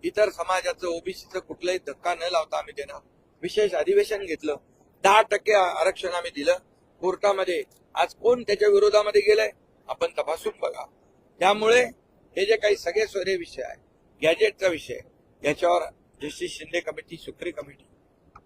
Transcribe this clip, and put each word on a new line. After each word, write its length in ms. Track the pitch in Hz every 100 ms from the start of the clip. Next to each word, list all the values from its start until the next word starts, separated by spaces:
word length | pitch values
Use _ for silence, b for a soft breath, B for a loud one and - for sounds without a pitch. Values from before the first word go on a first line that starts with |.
इतर 260 | 165 190 214
समाजाचं, 580 | - 170 185 180 170 180
ओबीसीचं 520 | 170 180 185 - 185
कुठलाही 380 | - 156 180 185 -
धक्का 280 | 139 175 175
न 80 | 170
लावता 260 | 175 156 151
आम्ही 160 | 147 143
त्यांना 220 | 139 143 _ _ _ _
विशेष 320 | 175 - 208
अधिवेशन 520 | 170 156 202 202 208 190
घेतलं, 300 | 156 156 143 _ _ _ _
दहा 180 | 190 208
टक्के 320 | 220 208 -
आरक्षण 560 | 208 180 160 165 190 185
आम्ही 220 | 175 175
दिलं 260 | 139 143 180 _ _ _ _
कोर्टामध्ये. 640 | 180 180 202 196 185 170 131 _ _ -
आज 200 | 175 -
कोण 280 | 214 247
त्याच्या 240 | 226 202 208
विरोधामध्ये 540 | 202 208 208 208 208
गेलंय 280 | 202 214 214 - _ _ -
आपण 200 | - 170 -
तपासून 360 | 143 165 - -
बघा. 260 | - - - _ _ _ _ _
त्यामुळे 440 | 180 208 220 240 247 - _ _ _ -
हे 80 | 202
जे 120 | 214
काही 200 | 214 202
सगळे 300 | - 185 214
सोयरे 280 | 196 185 190
विषय 260 | 165 -
आहे, 140 | 123 - _ _ _ _
गॅजेटचा 440 | 156 170 214 - 190
विषय, 320 | 160 - 123 - _ _ _
याच्यावर 400 | 139 147 175 175 156 _ _ _
जस्टिस 360 | 143 - 175 -
शिंदे 220 | 156 175
कमिटी, 380 | 170 156 - 165
सुक्री 340 | - - 170
कमिटी 340 | - 98 - _ _ _ _ _ -